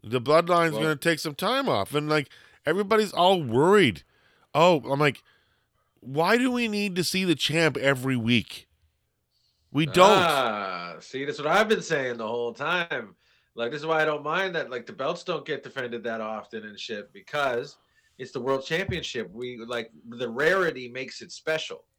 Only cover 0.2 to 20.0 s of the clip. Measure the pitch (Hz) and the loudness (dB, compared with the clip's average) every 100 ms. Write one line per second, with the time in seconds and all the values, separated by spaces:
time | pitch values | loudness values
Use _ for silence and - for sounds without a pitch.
0.2 | 117 156 170 175 165 143 160 151 170 160 | 4 4 4 2 2 0 -2 0 0 0
1.2 | 165 139 185 262 269 123 98 143 151 151 | -4 -4 -2 -2 0 0 0 -4 0 0
2.2 | 139 - - _ - 175 202 214 214 - | -2 -12 -20 _ -2 -2 2 2 2 4
3.2 | 175 190 139 113 160 208 151 87 _ _ | 4 4 2 4 6 6 6 2 _ _
4.2 | _ _ _ 143 175 165 120 139 147 - | _ _ _ 4 6 4 2 2 2 0
5.2 | _ _ _ _ _ _ _ _ 120 139 | _ _ _ _ _ _ _ _ -8 0
6.2 | 175 233 262 247 233 208 208 180 170 190 | 2 4 2 0 -2 0 -2 -2 -2 0
7.2 | 190 147 - 156 160 127 135 135 131 127 | 0 0 0 2 2 2 0 0 0 0
8.2 | 113 120 - - - _ _ _ _ _ | 2 2 0 -14 -20 _ _ _ _ _
9.2 | _ _ _ _ _ 139 156 180 185 202 | _ _ _ _ _ 0 2 8 8 8
10.2 | 175 143 123 104 98 90 87 82 - 131 | 4 2 0 -2 -6 -6 -10 -12 -14 -10
11.2 | 139 135 147 185 214 208 170 151 127 120 | -8 -6 0 2 2 0 0 -2 -2 -4
12.2 | 107 120 120 117 147 175 170 143 107 87 | -4 -4 -4 -6 -4 -2 -4 -6 -10 _
13.2 | _ _ _ - 117 113 123 160 156 147 | _ _ _ -8 -6 -6 -2 0 0 -2
14.2 | 143 170 190 165 123 123 117 107 135 170 | -4 -2 -2 -4 -6 -8 -12 -8 -6 -6
15.2 | - 160 143 139 139 135 123 117 110 113 | -6 -8 -6 -8 -8 -10 -8 -8 -8 -6
16.2 | 110 110 - 113 107 98 - 107 101 101 | -8 -8 -10 -14 -14 -14 -10 -10 -12 -20
17.2 | - 147 139 120 143 - _ _ _ _ | -10 -4 -2 -2 -6 -16 _ _ _ _
18.2 | 127 135 120 135 135 160 190 175 - 123 | -12 -6 -2 -2 -2 -4 -4 -6 -6 -8
19.2 | 98 101 123 123 117 120 113 - | -8 -10 -12 -12 -8 -8 -8 -14